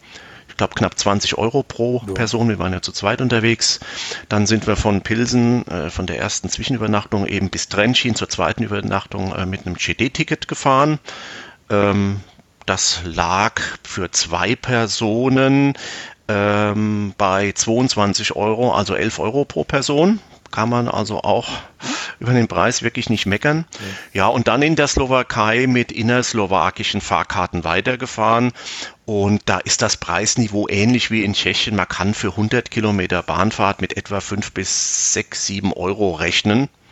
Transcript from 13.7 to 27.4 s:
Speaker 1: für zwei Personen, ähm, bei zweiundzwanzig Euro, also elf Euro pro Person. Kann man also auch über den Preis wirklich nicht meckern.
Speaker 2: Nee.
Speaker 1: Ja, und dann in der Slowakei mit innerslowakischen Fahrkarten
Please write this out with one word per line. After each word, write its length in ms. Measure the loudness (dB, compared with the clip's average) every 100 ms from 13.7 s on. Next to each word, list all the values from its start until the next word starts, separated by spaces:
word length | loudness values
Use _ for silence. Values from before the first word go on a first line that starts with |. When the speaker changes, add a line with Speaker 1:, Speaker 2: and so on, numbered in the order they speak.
| -8
Speaker 1:
für 280 | -10 -6 -4
zwei 420 | -2 -2 0 0
Personen, 1200 | -2 0 0 0 0 0 2 2 4 4 4 4 0 -8 -12 -14 -12 -4
ähm, 880 | 0 2 2 2 0 0 0 -2 0
bei 340 | 2 2 0
zweiundzwanzig 840 | -2 0 2 2 2 0 0 -2 -2
Euro, 360 | 0 2 2
also 220 | 2 0
elf 240 | 0 -2 -2
Euro 260 | -2 -2
pro 200 | -2 -4
Person. 560 | -2 -2 2 4 4 2 -2 -20 -8
Kann 160 | -2 0
man 180 | 2 0
also 360 | -2 -2 -2
auch 260 | 0 0 0 -8 -12 -12 -8 -8 -8 -6
über 120 | 2
den 140 | 2 2
Preis 360 | 2 2 2
wirklich 280 | -2 -2 -2
nicht 160 | 0 0
meckern. 380 | 0 2 0 -2
Speaker 2:
Nee. 460 | -10 -12 -12 -6 0
Speaker 1:
Ja, 100 | 2
und 200 | 4 2
dann 140 | 4
in 140 | 4 4
der 100 | 2
Slowakei 800 | 0 2 2 2 2 2 4 4
mit 240 | 2 0
innerslowakischen 1080 | 0 2 2 2 0 2 2 2 0 -4 -4
Fahrkarten 640 | 0 0 0 -2